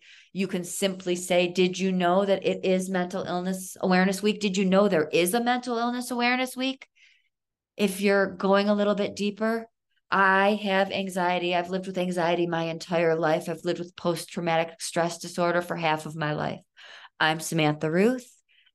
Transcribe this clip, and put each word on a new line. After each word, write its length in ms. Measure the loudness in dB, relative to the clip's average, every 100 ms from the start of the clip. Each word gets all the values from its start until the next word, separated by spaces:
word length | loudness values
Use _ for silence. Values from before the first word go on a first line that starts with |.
| -16 -20 _
You 140 | -6 -4
can 160 | -4
simply 520 | -6 -4 -4 -2 -4 -4
say, 320 | 2 2 2
"Did 300 | 2 2 2
you 140 | 0
know 340 | 2 2 4 4
that 200 | 2 0
it 200 | 0 0
is 240 | 0 0
Mental 340 | -2 -2 -4
Illness 540 | -4 -4 -4 -6 -8 -4
Awareness 440 | 2 4 4 2
Week? 160 | 0 0
Did 180 | 0 0
you 80 | 4
know 220 | 4 4
there 200 | 4 2
is 280 | 2 2 2
a 80 |
Mental 340 | 0 -2 -2 -4
Illness 320 | -2 -4 -6
Awareness 480 | -2 0 0 -2 -4
Week?" 300 | -4 -6 -14 _ _ _ _ _ _ _ _ -2
If 240 | -2 0
you're 260 | 2 4 2
going 400 | 0 2 4 4
a 80 | 2
little 200 | 2 0
bit 200 | -2 -2
deeper, 520 | -4 -2 -2 -4 -8 _ _ _ _
I 460 | 2 4 4 4 2
have 280 | 0 0 0
anxiety. 640 | -2 -4 -2 0 0 0 -2
I've 140 | -2
lived 180 | -6 -6
with 100 | -4
anxiety 500 | -2 0 0 0 0
my 160 | -2
entire 520 | -4 -6 -4 0 2 2
life. 320 | 2 0 -2
I've 160 | -6
lived 160 | -4 -4
with 160 | -8 -4
post-traumatic 840 | -4 -2 -6 -6 0 0 0 -6
stress 380 | -6 -2 -2 -4
disorder 420 | -8 -2 0 0
for 160 | -2 -2
half 280 | 0 0 -4
of 120 | -6
my 160 | -4
life. 260 | -2 -4 -8 -14 -20 -20 -20 -20 0
I'm 200 | 0 0
Samantha 500 | -2 0 0 0 0
Ruth, 400 | 2 2 0 -6 _ _ _ _